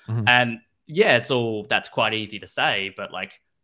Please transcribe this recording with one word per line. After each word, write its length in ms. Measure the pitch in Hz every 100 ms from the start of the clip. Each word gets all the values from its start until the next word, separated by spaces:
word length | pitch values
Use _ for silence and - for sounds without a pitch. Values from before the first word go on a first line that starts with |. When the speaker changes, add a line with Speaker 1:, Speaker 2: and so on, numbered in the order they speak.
| -
Speaker 1:
Mm-hmm. 200 | 117 110
Speaker 2:
And 320 | 123 120 113 _ _ -
yeah, 280 | 160 214 123
it's 140 | 120
all, 340 | 127 117 107 101
that's 200 | 104 -
quite 240 | - 110
easy 240 | 110 101 101
to 80 | -
say, 460 | - 147 104 98 92
but, 140 | 98
like, 300 | 92 95 - _ _